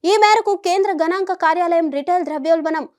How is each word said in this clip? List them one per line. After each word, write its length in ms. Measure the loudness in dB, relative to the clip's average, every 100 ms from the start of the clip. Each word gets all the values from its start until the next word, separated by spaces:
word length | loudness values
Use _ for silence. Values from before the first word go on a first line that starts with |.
ఈ 120 | 2 4
మేరకు 320 | 4 4 2 -2 0
కేంద్ర 240 | 0 0 0
గణాంక 300 | -2 -2 -4 -2 0
కార్యాలయం 440 | 0 0 0 0 -4
రీటైల్ 300 | -2 -2 -2
ద్రవ్యోల్బణం 580 | -6 0 0 0 -6 -8